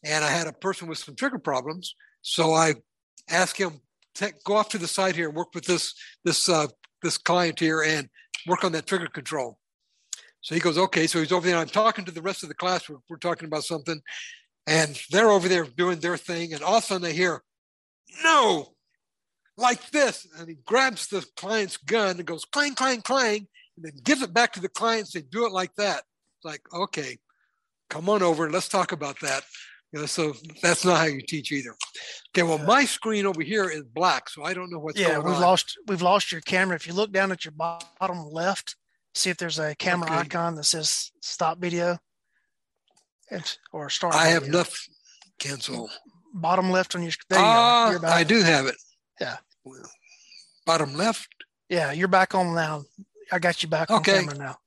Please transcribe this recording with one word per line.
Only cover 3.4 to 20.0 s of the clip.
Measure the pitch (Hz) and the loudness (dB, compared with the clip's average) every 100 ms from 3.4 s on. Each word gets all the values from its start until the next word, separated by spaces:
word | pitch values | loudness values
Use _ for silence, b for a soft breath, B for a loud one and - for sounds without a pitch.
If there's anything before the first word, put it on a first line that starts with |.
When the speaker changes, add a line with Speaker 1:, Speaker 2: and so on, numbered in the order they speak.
| 180 - | 0 0
Speaker 1:
him, | 190 147 _ _ _ | -4 -6 _ _ _
"Take, | - 202 - | -6 -6 -6
go | - | -2
off | 208 214 | 0 0
to | 220 | -4
the | 165 | -4
side | - 190 170 | 0 0 0
here | 165 | -4
and | 151 | -4
work | 175 | -8
with | 175 | -8
this, | - 175 - - B B | -2 -2 -2 -10 B B
this, | 175 - - | -2 0 4
uh, | 165 151 _ _ _ | 2 2 _ _ _
this | 170 - | -4 -2
client | - 175 175 - | 2 2 2 2
here | 160 160 | 0 2
and | 156 156 139 B B - - | 2 0 -4 B B -14 -2
work | 180 | 0
on | 190 | 0
that | 160 - | -2 -2
trigger | 190 165 | -4 -4
control." | - 123 151 123 - _ _ _ _ B B B B | -10 -8 -6 -6 -10 _ _ _ _ B B B B
So | - | -4
he | 160 | 0
goes, | 175 156 | 2 2
"Okay." | 185 165 160 | 2 2 2
So | 165 | 0
he's | 160 | 0
over | 180 170 | 0 2
there. | 170 | 0
I'm | 160 | 0
talking | 202 220 214 | 2 2 2
to | 185 | -8
the | 165 | -8
rest | 170 190 | -6 -6
of | 165 | -10
the | |
class. | 147 180 180 - | -4 -2 -2 -4
We're, | 147 _ | -18 _
we're | 165 | -8
talking | 175 165 160 | -4 -4 -4
about | 151 | -6
something, | 139 165 143 156 - B B B B _ - | -4 -8 -6 -8 -10 B B B B _ 0
and | 156 156 139 - | 2 2 -4 0
they're | 180 226 | 4 6
over | 202 180 | 6 4
there | 180 | 2
doing | 151 120 175 170 | 0 0 0 0
their | 165 175 | -2 -4
thing. | - 170 170 | -6 -6 -6
And | 151 | -4
all | 151 220 | 2 2
of | |
a | - | 2
sudden | 190 175 | -4 -4
I | |
hear, | 160 180 151 _ _ _ _ _ _ _ - | 0 0 0 _ _ _ _ _ _ _ -2
"No, | 320 311 226 170 139 _ _ _ _ _ _ _ _ - | 4 6 6 2 -2 _ _ _ _ _ _ _ _ 0
like | 247 247 - | 0 0 -2
this." | 302 | 2